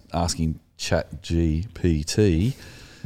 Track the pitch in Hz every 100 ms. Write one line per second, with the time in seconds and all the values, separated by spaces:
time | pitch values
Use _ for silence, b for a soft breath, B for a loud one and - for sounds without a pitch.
0 | - 80 87 - 80 78 - - - 87
1 | - 73 - 85 82 78 104 - 90 78
2 | 76 - 104 80 113 - B B B B